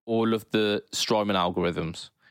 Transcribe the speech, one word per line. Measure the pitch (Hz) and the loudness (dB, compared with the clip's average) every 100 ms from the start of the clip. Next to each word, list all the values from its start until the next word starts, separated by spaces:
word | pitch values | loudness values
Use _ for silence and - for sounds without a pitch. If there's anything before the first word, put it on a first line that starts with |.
| - | -4
all | 113 113 | 0 2
of | 113 - | 0 0
the | 110 107 104 - | 0 2 0 -4
Strymon | - - 110 101 95 | -6 0 2 2 0
algorithms, | 87 90 87 85 82 85 - _ _ | 0 0 0 -2 -4 -8 -16 _ _